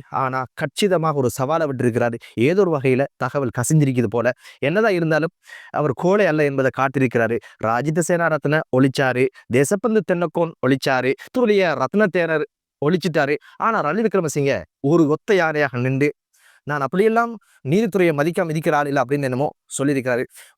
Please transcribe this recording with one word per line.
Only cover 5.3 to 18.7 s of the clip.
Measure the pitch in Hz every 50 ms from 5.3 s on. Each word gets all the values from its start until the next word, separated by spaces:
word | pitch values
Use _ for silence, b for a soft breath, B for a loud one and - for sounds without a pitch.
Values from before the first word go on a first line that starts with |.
| - _ B B B B B B
அவர் | - - 151 147 127
கோழை | - - 175 190 208 208
அல்ல | 175 156 151 151
என்பதை | 143 139 135 131 131 -
காட்டியிருக்கிறாரு. | - 131 135 131 139 135 120 - 120 117 110 117 110 B B B B -
ராஜித | 107 113 120 131 147 156 180
சேனாரத்ன | 165 - 180 170 170 160 156 147 - 143 147 156 160 - -
ஒழிச்சாரு, | 131 131 139 127 - 139 127 123 127 131 - B B B B -
தேசப்பந்து | 127 143 - 202 196 - 233 220 220 180
தென்னக்கோன் | - 185 170 175 160 - 170 170 160 - _
ஒழிச்சாரு, | - 127 139 131 - 147 135 127 123 131 131 B B B
துளிய | - 254 247 208 214 196 190 170 147
ரத்ன | 127 131 127 - 202 214 196
தேரர் | - 185 170 160 160 151 147 - _ _ _ _ _ _
ஒழிச்சிட்டாரு. | - 147 175 175 - 185 147 160 143 135 151 139 B B B B
ஆனா | - 220 226 202
ரணில் | 151 147 156 214 233
விக்ரமசிங்க | 214 - 196 170 151 - 156 139 139 127 98 80 - _ _
ஒரு | - 139 160 170 165 139
ஒத்த | 151 - _ - 214
யானையாக | 185 170 160 156 151 147 135 135 120
நின்று | 123 131 135 135 143 147 - _ _ _ b b b b b b b -
நான் | 147 147 139
அப்படியெல்லாம் | 131 - 180 208 220 226 226 233 233 233 208 b b b b -
நீதித்துறையை | 131 147 196 233 214 160 196 185 170 156
மதிக்காம | 143 143 170 165 - 185 165
இருக்கிற | 156 160 147 170